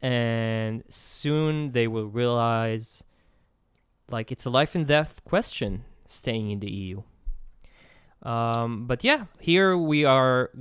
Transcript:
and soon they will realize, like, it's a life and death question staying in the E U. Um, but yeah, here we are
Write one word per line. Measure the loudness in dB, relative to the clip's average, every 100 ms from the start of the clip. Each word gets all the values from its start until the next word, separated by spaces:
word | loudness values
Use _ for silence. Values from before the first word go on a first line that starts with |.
and | -2 0 0 0 -2 -2 -4 -6 -10
soon | -16 -14 -6 -2 0 0 -2 -2
they | 0 0
will | -2 -4
realize, | -2 0 2 2 0 0 -4 -8 -18 -20 _ _ _ _ _ _ _ _ _ -8
like, | -8 -6
it's | -8
a | 0
life | 2 2
and | 0 2
death | 2 2 -8
question | -2 -2 -2 -4 -4 -4 -10 -20 -20
staying | -8 -4 -2 -2
in | -4
the | -6
E | -8 -8 -10
U. | -14 _ -8 -8 -10 -20 -20 _ -20 _ _ _ -6
Um, | -2 0 0 -2 -4 -4
but | 0
yeah, | 2 0 -2 -6
here | 2 4 6 4
we | 2 4
are | 6 6 6 4 0 -4